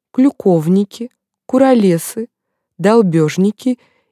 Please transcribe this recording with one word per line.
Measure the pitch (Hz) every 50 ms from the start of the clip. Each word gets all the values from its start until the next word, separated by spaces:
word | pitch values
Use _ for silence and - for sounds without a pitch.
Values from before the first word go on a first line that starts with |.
| _ _ -
клюковники — | - 254 285 - - - 202 180 165 151 165 185 196 202 - - - 233 247 - _ _ _ _ _ _ -
куролесы, | - 262 269 269 262 240 202 190 170 165 - - - 226 226 - _ _ _ _ _ _ _ _ _ -
долбёжники | 170 196 220 233 220 180 156 165 156 151 - - 185 202 214 - - 254 247 - _ _ _ _ _ _